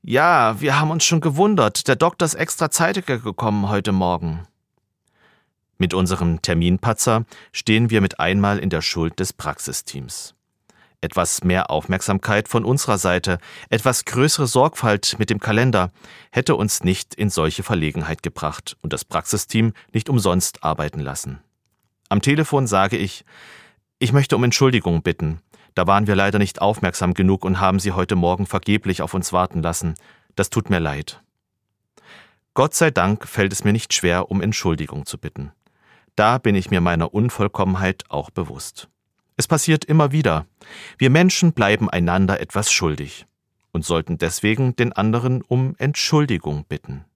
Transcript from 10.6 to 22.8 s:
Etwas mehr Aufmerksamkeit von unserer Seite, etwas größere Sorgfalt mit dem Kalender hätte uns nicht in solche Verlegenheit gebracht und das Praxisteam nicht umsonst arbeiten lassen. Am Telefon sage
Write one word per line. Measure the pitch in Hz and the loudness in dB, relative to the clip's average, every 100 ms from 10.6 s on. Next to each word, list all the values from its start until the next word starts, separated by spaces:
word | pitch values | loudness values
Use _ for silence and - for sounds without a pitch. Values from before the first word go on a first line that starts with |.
| _ _ _ _ | _ _ _ _
Etwas | 85 92 85 - | -6 -2 -2 0
mehr | 90 90 - | 0 0 0
Aufmerksamkeit | 76 - 95 - 95 - 104 107 | -4 -2 -4 0 -2 0 -2 0
von | 120 | -2
unserer | 107 135 - 104 | 0 -2 0 0
Seite, | 90 90 92 87 - - - | 2 0 0 -4 -6 -20 -4
etwas | 113 131 123 | 0 0 0
größere | - - 143 - 131 | -2 0 2 2 0
Sorgfalt | 127 143 - 120 104 - - | 2 2 2 0 2 0 -2
mit | 110 | -2
dem | 104 | -2
Kalender | - 107 127 107 90 _ - - - | 0 2 2 2 0 _ -20 -20 -6
hätte | - 123 | -4 0
uns | 156 104 - | 0 0 0
nicht | 90 95 - - | 0 -2 -4 -4
in | 104 | -2
solche | - 80 - | 0 -2 -2
Verlegenheit | - 98 78 73 78 80 | -4 -2 -2 -4 -6 -6
gebracht | 82 - 76 - - - | -8 -6 -8 -8 -14 -12
und | - | -8
das | - | -8
Praxisteam | - 82 - 104 - 113 113 - _ | -4 -6 -4 -6 -2 0 0 -2 _
nicht | 113 - | -6 0
umsonst | 131 98 90 - - | 0 2 2 0 -4
arbeiten | - 78 76 80 | -4 -2 -4 -6
lassen. | 67 67 - 69 _ _ _ _ _ _ _ | -8 -8 -10 -14 _ _ _ _ _ _ _
Am | 101 | 0
Telefon | 135 147 156 143 127 | 2 2 2 0 2
sage | 98 | 2